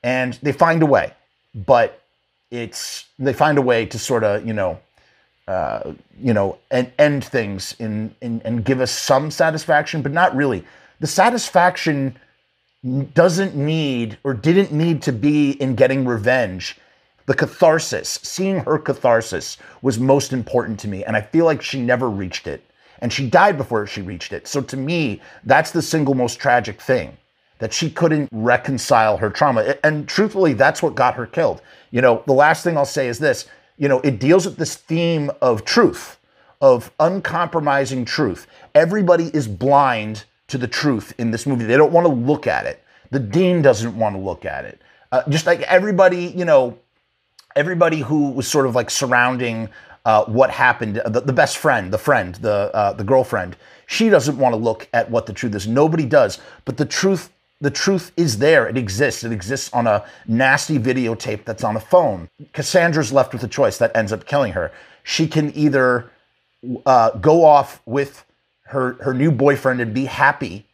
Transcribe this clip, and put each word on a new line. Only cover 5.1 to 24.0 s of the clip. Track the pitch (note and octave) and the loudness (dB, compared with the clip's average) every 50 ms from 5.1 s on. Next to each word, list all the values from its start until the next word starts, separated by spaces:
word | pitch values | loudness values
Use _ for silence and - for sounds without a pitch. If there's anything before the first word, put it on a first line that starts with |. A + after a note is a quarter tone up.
| _ _ _ _ _ _ _ | _ _ _ _ _ _ _
uh, | - F#2+ F#2 D#2+ B1 G#1+ A1+ - D#2 D#2 - _ _ _ - | -6 -6 -4 -4 -4 -6 -8 -8 -10 -14 -16 _ _ _ -6
you | B2 B2+ A2+ | -2 0 0
know, | G#2 G2 G2 - - _ _ | 0 0 -2 -4 -10 _ _
and | - B2 B2+ B2 _ - | -4 -4 -4 -4 _ 2
end | D3+ D3 C#3+ C#3 - | 2 2 2 -2 -6
things | - - B2+ A2+ G2+ G2+ F#2+ - - - _ | -4 -4 -4 -4 -4 -6 -10 -10 -12 -12 _
in, | A#2 A2 G#2 G#2+ A2 A2 - _ | -8 -6 -6 -6 -6 -8 -12 _
in, | - A#2+ A#2 A2+ - | -10 -8 -8 -6 -6
and | A2+ A#2 A#2+ G#2 | -6 -6 -4 -2
give | C3 C3+ B2+ | -2 0 0
us | C3 A#2 | 0 -4
some | - - - - C#3+ C3 D3 D#3 | -4 -8 0 2 2 2 2 -2
satisfaction, | D3 - E3 D#3+ D#3 D#3 - - D#3 D3 D#3 - - D#3+ | -2 0 0 0 0 -4 -2 0 0 0 0 -2 -6 -6
but | B2 C#3+ | -6 -4
not | C#3 E3+ F3 D#3 B2+ | 0 2 0 2 2
really. | C3 D3 C#3 A2+ F2+ - - _ _ _ _ _ _ | 0 0 0 -2 -4 -6 -12 _ _ _ _ _ _
The | E3 | -8
satisfaction | D3+ - F#3+ F#3+ A#3 A#3+ A#3 - - - F3+ F3 F3+ F3+ - - E3 D3+ C#3 C3+ C3 - - _ _ _ _ _ _ _ _ _ _ _ _ - | -4 0 2 2 2 2 0 -6 0 2 4 4 4 2 0 -4 -2 -2 -2 -4 -6 -6 -10 _ _ _ _ _ _ _ _ _ _ _ _ -8
n-, | B2 B2+ C#3 C3+ - - | -6 -4 -4 -6 -2 2
doesn't | E3 E3 F#3 D#3+ F3+ G3 F#3+ - | 4 4 4 4 0 -4 -4 -4
need | D3 C#3 D3+ D#3+ D#3+ D#3 C#3+ C3 A#2+ A#2 A2 G#2 - _ | -4 -4 -2 -2 -2 -2 -2 -2 -4 -4 -6 -8 -8 _
or | C#3 C3+ | -6 -6
didn't | A2 G#2 D#3 E3+ F#3+ G3 - | -2 0 2 4 4 2 2
need | D3+ D3 D#3+ E3+ E3 C3 | 0 0 0 0 0 0
to | - C#3+ | -2 -4
be | B2+ G#2+ A2 D3 D3 D3+ D3 C#3 | -4 0 0 0 2 2 2 0
in | C#3 C#3 C3+ C3 B2+ | 0 -2 -4 -4 2
getting | G#2 C3+ B2+ C3+ C#3 C3 | 2 2 2 2 0 0
revenge. | B2 A#2+ A2+ G2+ A#2+ B2+ C3 A#2 F#2+ F2+ F#2 - - - _ _ _ _ _ _ _ _ _ _ | -2 -2 0 0 2 2 2 0 -2 -4 -10 -12 -12 -14 _ _ _ _ _ _ _ _ _ _
The | - C3 | -2 0
catharsis, | - D#3 - - - F#3 E3 D#3 E3 D#3+ - - F2 - - - - | 0 0 -4 0 2 4 4 4 2 -2 -4 -6 -6 -6 -8 -12 -12
seeing | - - - - F#3+ F#3+ F#3+ F3+ | -12 -12 -6 -4 -2 -2 -2 -2
her | - - D#3 D#3 | -2 -2 -2 -2
catharsis | - - C3+ - - B2+ A#2 A2+ A2+ - F#2+ E2 - - - _ - - - _ | -2 -6 -6 0 2 2 2 2 2 -2 -8 -8 -8 -10 -16 _ -20 -20 -20 _
was | - C3+ A#2+ A2 | -2 -2 -2 0
most | B2 C3 C#3 C#3+ C3+ - | 2 4 4 2 2 -2
important | C3 B2+ A2+ - - B2 A#2 - A2 G2+ | -6 -6 -6 -2 -2 -2 -2 -2 -8 -8
to | - G#2 | -8 -8
me, | G2 F#2+ F#2+ | -8 -8 -6
and | - A2 | -4 -4
I | G#2+ | -4
feel | G#2 - - D#3+ E3+ | -4 0 0 2 2
like | E3 D#3 - | 2 0 0
she | - - - C3+ | -4 -8 -6 -6
never | B2 A#2+ B2 A#2 C3 A#2+ | 0 0 0 0 0 -4
reached | G#2 G2 G2 F2+ - - - | -4 -4 -6 -8 -10 -10 -10
it. | E2 C#2+ C2+ _ _ _ _ _ _ _ _ | -10 -12 -12 _ _ _ _ _ _ _ _
And | - A#2+ | -8 -6
she | - - C3+ A#2+ | -4 -4 -4 2
died | G#2+ E3+ F#3+ G#3 G3 | 4 4 4 4 2
before | C#3 C3 - A#2+ A2 G#2 | 0 -4 -2 -2 -4 -4
she | G2 - G#2+ | -4 -8 -10